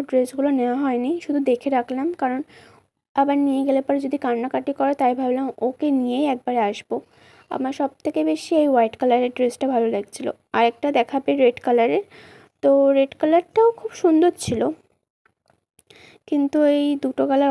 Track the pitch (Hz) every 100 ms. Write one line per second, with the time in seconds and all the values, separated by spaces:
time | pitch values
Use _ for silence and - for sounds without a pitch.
0 | 277 254 254 262 285 269 247 254 277 240
1 | 254 339 - 285 269 240 277 262 240 254
2 | 311 359 262 254 - - - _ _ _
3 | _ - 277 285 277 269 277 269 269 277
4 | 277 277 254 240 262 262 269 277 269 285
5 | 247 254 254 254 269 - 247 262 302 269
6 | 247 247 294 247 - 247 208 208 - 233
7 | - _ - - - - 262 285 277 -
8 | 302 311 311 311 - 320 294 254 226 -
9 | 254 240 247 247 247 - 269 247 226 208
10 | - - - - _ 226 233 - 294 285
11 | - 277 277 285 247 247 - 240 233 320
12 | 403 - - - - _ 277 277 277 277
13 | 269 - 311 330 349 - 453 466 453 -
14 | 349 320 349 349 - 226 247 311 _ _
15 | _ _ _ _ _ _ _ _ _ -
16 | - - - 294 277 302 294 294 285 285
17 | 262 262 277 269 285